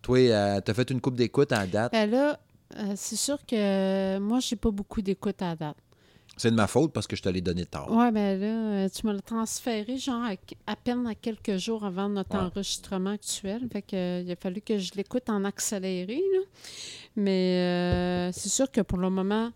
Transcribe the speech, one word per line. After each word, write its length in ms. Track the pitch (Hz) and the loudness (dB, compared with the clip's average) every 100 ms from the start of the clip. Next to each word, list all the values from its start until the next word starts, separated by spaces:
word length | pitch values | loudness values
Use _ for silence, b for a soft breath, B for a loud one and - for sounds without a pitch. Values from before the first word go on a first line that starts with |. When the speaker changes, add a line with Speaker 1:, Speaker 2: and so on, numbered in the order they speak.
Speaker 1:
toi, 160 | - 127 | 4 6
euh, 420 | 127 107 101 101 | 8 6 4 2
t'as 140 | 104 | 2
fait 160 | 107 127 | 0 0
une 100 | 127 | 0
coupe 140 | 139 123 | 0 2
d'écoute 360 | 117 - 143 | 2 4 4
à 140 | 117 95 | 2 2
date ? 240 | 104 120 | 0 2
Speaker 2:
Ben 180 | 226 208 | 2 2
là, 300 | 247 294 294 _ _ _ - | 2 2 -2 _ _ _ -8
euh, 160 | 208 196 | -6 -6
c'est 200 | - 214 | -6 -4
sûr 220 | - 285 - | -2 -4 -2
que 720 | 220 202 196 190 190 190 190 | 0 2 2 2 2 0 0
moi, 220 | 202 247 | 0 0
j'ai 160 | - 226 | 0 0
pas 160 | 226 | 0
beaucoup 300 | 202 196 - | -2 -4 -4
d'écoute 380 | 190 185 208 190 | -2 -2 -4 -4
à 140 | 180 | -6
date. 220 | 165 151 143 _ b b b b - | -4 -6 -8 _ b b b b 0
Speaker 1:
C'est 120 | 113 | 2
de 60 | 113 | 4
ma 100 | 101 | 4
faute 260 | 120 156 | 4 2
parce 140 | 123 - | 0 -4
que 100 | 104 | -2
je 60 | |
te 80 | 98 | 0
l'ai 100 | 92 | 0
donné 240 | 90 87 | 0 -2
tard. 260 | 85 78 - | -4 -8 0
Speaker 2:
Ouais, 200 | 226 240 | 4 4
ben 260 | 214 202 190 | 4 0 0
là, 80 | 208 | -2
euh, 420 | 226 220 202 190 | -2 -2 0 -2
tu 160 | - 220 | -2 -2
me 60 | |
l'as 100 | 202 | -2
transféré, 760 | - 226 220 - 247 220 208 262 | -4 -4 -4 -4 -4 -4 -4 -4
genre, 260 | 277 233 | -4 -2
à, 100 | 240 190 - - - | -4 -6 -12 -12 -8
à 100 | 214 | -4
peine 300 | - 247 240 | -2 -2 -2
à 80 | |
quelques 420 | 208 240 208 - 185 | -4 -6 -4 -2 -2
jours 260 | 220 226 | -2 -4
avant 260 | 202 180 202 | -2 -2 -2
notre 260 | 202 190 196 | -2 -2 -2
Speaker 1:
Ouais. 60 | |
Speaker 2:
enregistrement 680 | 185 202 196 - - 190 190 | -2 -4 -6 -6 -4 -2 -2
actuel. 560 | 208 - - 196 220 247 | -4 -6 -6 -6 -6 -6
Fait 80 | 208 | -8
que, 160 | - 190 | -6 -4
euh, 260 | 180 180 | -2 -4
il 60 | 180 | -4
a 60 | 175 | -6
fallu 240 | 190 185 | -6 -6
que 160 | - 208 | -2 -2
je 140 | 180 196 | -2 -6
l'écoute 340 | 190 247 - | -4 -4 -2
en 140 | 208 | 0
accéléré, 720 | 196 - - 202 185 180 180 262 392 | -2 -2 -4 -2 -2 -4 -4 -2 2
là. 60 | 381 392 B B B B B B - | 2 0 B B B B B B 0
Mais, 1120 | 196 190 185 180 180 180 180 180 180 180 180 | 2 4 4 4 4 2 2 2 2 0 -2
euh, 40 | |
c'est 180 | 180 202 | -4 -2
sûr 200 | - 269 | 0 2
que 120 | - | 2
pour 160 | 185 185 | 0 0
le 100 | 185 | 2
moment 400 | 190 190 214 233 | 2 2 0 -2